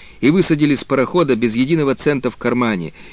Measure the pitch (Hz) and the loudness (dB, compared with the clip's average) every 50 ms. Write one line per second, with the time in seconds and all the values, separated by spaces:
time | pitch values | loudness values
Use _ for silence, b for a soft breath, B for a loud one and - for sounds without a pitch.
0 | B B B B - 127 156 190 170 - 165 147 151 147 143 123 - - 139 131 | B B B B 0 2 2 2 2 2 2 0 2 0 0 -2 -2 -2 0 0
1 | 127 - - 175 170 135 131 110 120 117 107 120 131 135 170 160 147 135 131 - | 0 0 0 0 2 2 0 0 0 -2 0 0 0 0 0 0 0 0 -2 0
2 | - 151 147 139 - 127 - - - 120 120 120 123 117 107 92 85 80 B B | 0 -2 -2 0 -2 -4 -6 -4 -4 -2 0 0 0 0 0 -2 -4 -8 B B
3 | B B | B B